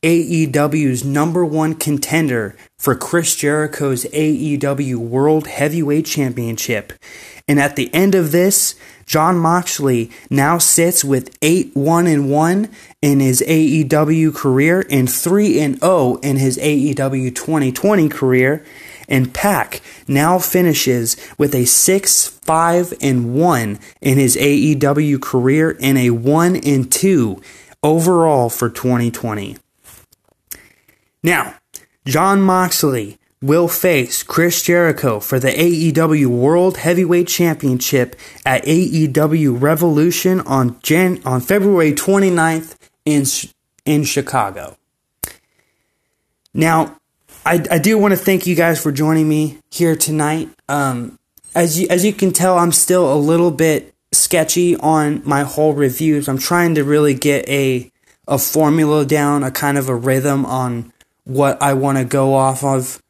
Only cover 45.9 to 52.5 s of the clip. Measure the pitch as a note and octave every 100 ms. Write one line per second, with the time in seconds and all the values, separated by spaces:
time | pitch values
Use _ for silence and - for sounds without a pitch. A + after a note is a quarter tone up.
45.9 | _ _ _ _ _ _ - D#3+ D#3+ D#3
46.9 | - _ _ _ - - E3+ C#3 E3 G3+
47.9 | A3 G3+ F#3 - F#3+ F3+ E3+ E3 D#3 D#3
48.9 | C3+ D#3 D#3+ D#3 D3+ D#3 C3+ _ - E3+
49.9 | D#3+ D#3+ D#3 D3+ D#3+ - _ - C#3+ C#3
50.9 | B2 A#2 - _ _ - - E3+ D#3 F#3
51.9 | F3+ G#3 G3+ F#3+ F#3 F#3